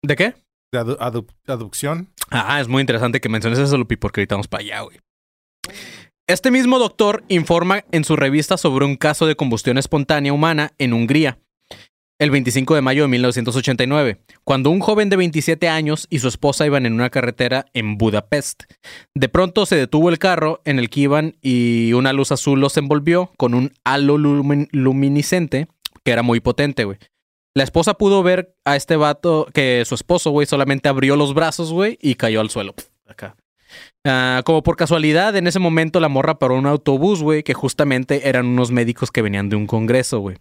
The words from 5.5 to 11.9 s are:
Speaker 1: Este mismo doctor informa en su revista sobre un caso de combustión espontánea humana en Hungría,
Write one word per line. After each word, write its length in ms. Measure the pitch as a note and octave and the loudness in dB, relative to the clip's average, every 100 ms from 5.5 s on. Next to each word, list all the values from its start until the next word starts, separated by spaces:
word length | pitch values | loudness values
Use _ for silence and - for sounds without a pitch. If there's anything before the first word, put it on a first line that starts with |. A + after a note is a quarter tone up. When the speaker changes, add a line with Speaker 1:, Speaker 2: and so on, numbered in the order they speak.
| _ - - - - - _ - | _ -20 -18 -20 -20 -20 _ -2
Speaker 1:
Este 240 | F3+ C4 | 0 2
mismo 280 | B3+ B3 B3+ | 2 4 2
doctor 460 | A3 - G#3 G#3 - | 0 0 0 0 -2
informa 560 | F3+ D#3 E3+ F3 G3+ - | -2 2 0 2 -2 -2
en 140 | E3 | -4
su 120 | D3+ D3+ | 0 2
revista 400 | C#3 C#3+ D3 F#3 | 2 0 0 -2
sobre 280 | E3 C3 | -2 -2
un 120 | C#3+ C3+ | -2 0
caso 300 | D3+ D3 D#3+ | -2 0 0
de 80 | D3+ | 0
combustión 420 | C#3 A2 - B2+ | -2 -2 -2 -2
espontánea 540 | C3 D#3 C3+ D3+ C#3 | 0 -4 -2 -2 -2
humana 400 | C#3+ D#3+ D#3 D3+ _ | 0 0 0 -4 _
en 140 | C3 | -2
Hungría, 460 | A#2 A#2 C#3+ D3+ B2 _ _ _ - - | 0 2 2 0 -4 _ _ _ -20 -20